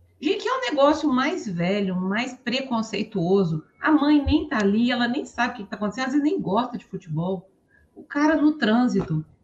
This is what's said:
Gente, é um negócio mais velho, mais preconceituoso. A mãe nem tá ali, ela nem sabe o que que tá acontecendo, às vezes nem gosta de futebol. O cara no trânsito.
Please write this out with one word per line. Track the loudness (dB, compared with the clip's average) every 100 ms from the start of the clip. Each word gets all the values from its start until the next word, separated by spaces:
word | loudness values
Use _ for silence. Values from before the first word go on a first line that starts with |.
| _ -6
Gente, | -2 -2 -2
é |
um | -4
negócio | -2 2 4 4 2
mais | 0 0 -2 -6
velho, | -2 -2 0 -2 -2
mais | -2 -2 -4
preconceituoso. | -8 -6 -4 -2 -4 -2 -4 -4 -2 2 2 2 -2 -8 -6
A | 2
mãe | 4 6 4
nem | 4 2 2
tá | 0
ali, | 2 2 2
ela | 2 0
nem | -2 -4
sabe | -4 -4
o | -4
que |
que | -12
tá | -6
acontecendo, | -4 -4 -2
às |
vezes | 0
nem | 2 0
gosta | -2 0 -2 -6
de | -10
futebol. | -14 -8 -6 -4 -4 -8 _ _ _ _ -20
O |
cara | -8 0 2 4
no | 2
trânsito. | 2 2 2 2 0 -2 -4 -4 _